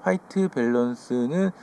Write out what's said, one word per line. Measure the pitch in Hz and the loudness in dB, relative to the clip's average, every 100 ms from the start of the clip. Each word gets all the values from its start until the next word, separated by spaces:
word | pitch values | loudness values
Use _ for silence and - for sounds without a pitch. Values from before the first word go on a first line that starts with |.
화이트 | - 185 - 196 190 | -2 -2 -2 -2 -2
밸런스는 | 135 120 120 123 120 - 123 120 170 190 - | 0 2 2 0 -4 -4 -2 0 0 -2 -4